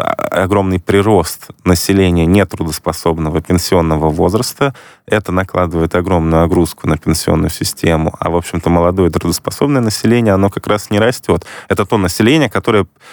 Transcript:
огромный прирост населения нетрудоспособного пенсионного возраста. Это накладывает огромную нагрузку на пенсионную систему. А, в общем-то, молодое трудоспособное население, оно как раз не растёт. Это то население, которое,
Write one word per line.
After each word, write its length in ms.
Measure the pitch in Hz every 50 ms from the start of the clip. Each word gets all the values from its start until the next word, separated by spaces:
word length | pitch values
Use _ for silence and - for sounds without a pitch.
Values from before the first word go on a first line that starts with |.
| - 50 50 50 50 50
огромный 480 | - 87 95 87 101 101 95 95 92 90
прирост 720 | - - 90 101 95 110 107 90 80 - - - - - - _ -
населения 600 | 90 90 85 - - 98 98 95 90 87 85 82
нетрудоспособного 1160 | 82 95 101 95 - - - 82 82 78 - - 87 82 - - 85 80 82 78 78 82 90
пенсионного 680 | - - 92 87 - - - 90 80 80 78 76 78 80
возраста. 640 | 76 82 87 87 92 113 120 - - - - 139 127 - - - - _ _
Это 260 | - - - - -
накладывает 600 | 90 95 95 - - 90 90 85 76 82 82 80 -
огромную 460 | 90 87 95 92 85 80 82 80 82
нагрузку 460 | 85 82 78 85 82 78 - - -
на 100 | 80 80
пенсионную 520 | 78 - 82 80 - - 87 82 80 82 -
систему. 640 | - - - - - - - 87 82 78 80 78 - -
А, 100 | - 80
в 60 | 82
общем-то, 340 | 87 87 - - 85 - 85
молодое 400 | 85 87 85 87 92 95 90 85
трудоспособное 720 | 78 - - 107 95 - - - - - 143 143 143 131
население, 520 | 117 110 - - - 113 117 120 117 107 95
оно 160 | 95 98 98
как 180 | - - -
раз 220 | - 104 104 - -
не 100 | 107 104
растёт. 460 | 110 120 - - - - 87 80 - - - - -
Это 180 | - 113 - 104
то 120 | - 120
население, 520 | 107 92 - - - 113 113 147 165 139 113
которое, 360 | - 101 - 120 110 104 92 - _ _ - -